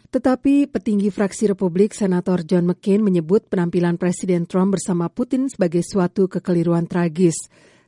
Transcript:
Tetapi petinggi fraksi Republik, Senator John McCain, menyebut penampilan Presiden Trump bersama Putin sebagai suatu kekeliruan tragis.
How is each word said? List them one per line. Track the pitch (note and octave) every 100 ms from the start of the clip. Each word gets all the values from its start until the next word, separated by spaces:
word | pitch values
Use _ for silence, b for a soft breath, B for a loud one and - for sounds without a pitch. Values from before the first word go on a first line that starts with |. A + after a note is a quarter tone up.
| _
Tetapi | C4 C4 B3+ C#4 C#4+ C#4+
petinggi | G#3 - G#3 G3+
fraksi | F#3+ G3 - G#3+
Republik, | F#3+ F#3 E3+ G#3+ -
Senator | G3 F3+ - F3+
John | D#3 F3+ F3
McCain, | F3 - G3+
menyebut | G#3+ F3+ D#3 G#3+ -
penampilan | F#3+ E3+ F3+ F3 F3
Presiden | F3+ F3+ F#3 F3
Trump | E3+ F#3 F#3+ G3
bersama | - F3 E3+
Putin | - - B3+ C4+
sebagai | - F3+ E3+
suatu | F3 G3+ F3 - F#3
kekeliruan | F3+ - F3 E3+ E3+
tragis. | E3+ F3+ E3+ D#3 F3+ D#3+ - b b b